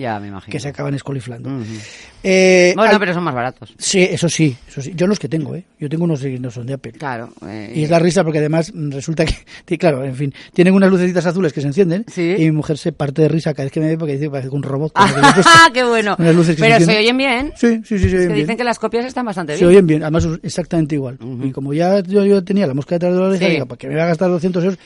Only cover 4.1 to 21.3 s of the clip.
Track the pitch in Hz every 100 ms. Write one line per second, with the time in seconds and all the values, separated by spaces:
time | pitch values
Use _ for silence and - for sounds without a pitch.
4.1 | 160 165 - 156 120 - - 135 175 180
5.1 | 208 120 160 143 143 - _ 147 160 175
6.1 | 143 135 127 127 117 120 135 117 - 143
7.1 | 117 120 - 85 107 104 151 151 170 175
8.1 | 165 160 151 151 160 160 170 147 135 160
9.1 | 156 165 - - - - 165 175 131 135
10.1 | 127 143 - - - 180 196 190 185 180
11.1 | 175 170 170 165 156 143 139 185 175 233
12.1 | 185 170 185 160 151 143 151 175 147 143
13.1 | 139 151 160 160 147 135 160 156 160 160
14.1 | 139 151 139 131 143 131 135 156 - -
15.1 | 139 277 190 320 330 330 240 240 233 208
16.1 | 180 170 170 165 156 220 226 170 214 220
17.1 | 254 269 240 294 - 233 226 220 208 185
18.1 | 185 180 151 151 226 247 220 214 233 247
19.1 | 247 240 190 151 151 175 196 170 156 156
20.1 | 160 165 160 175 - 160 170 151 151 131
21.1 | 131 117